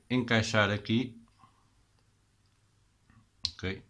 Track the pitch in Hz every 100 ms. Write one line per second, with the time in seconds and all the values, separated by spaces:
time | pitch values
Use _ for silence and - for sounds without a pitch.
0 | - 123 113 113 110 110 101 104 - 113
1 | 131 - - _ - _ _ _ _ _
2 | _ _ _ _ _ _ _ _ _ _
3 | _ - _ _ - - 95 95 -